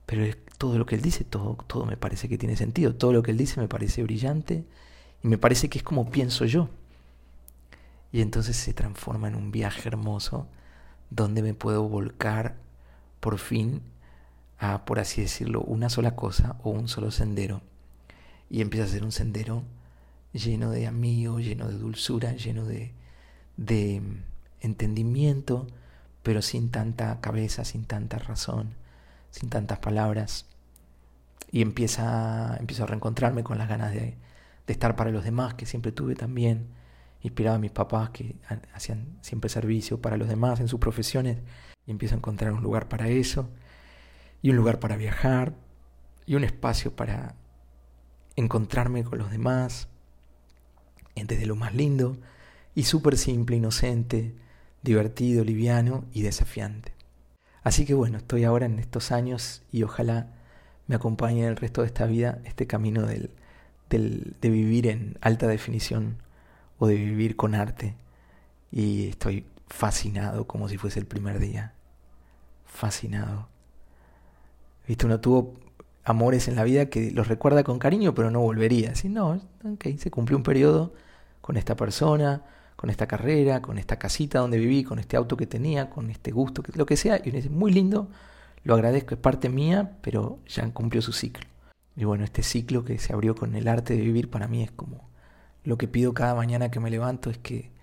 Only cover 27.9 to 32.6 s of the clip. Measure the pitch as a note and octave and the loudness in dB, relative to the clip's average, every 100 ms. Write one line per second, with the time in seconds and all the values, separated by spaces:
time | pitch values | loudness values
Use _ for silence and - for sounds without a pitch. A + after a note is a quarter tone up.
27.9 | G#2 A2 A2+ A#2 A2+ - A#2 A2 A2+ - | -6 -6 -6 -6 -6 -4 -4 -6 -10 -18
28.9 | - - - - - A#2+ A#2 G#2 G2+ - | -20 -20 -20 -20 -10 -4 -4 -4 -4 -2
29.9 | G#2+ G#2+ G#2+ G#2+ - - - _ - _ | 0 0 -2 -4 -8 -10 -20 _ -20 _
30.9 | - - _ _ _ - A#2+ A2 G#2+ A2+ | -20 -20 _ _ _ -6 0 0 0 -2
31.9 | - A2+ A#2 A2+ A2+ A2+ A#2 | -2 -2 -2 -2 -4 -4 -6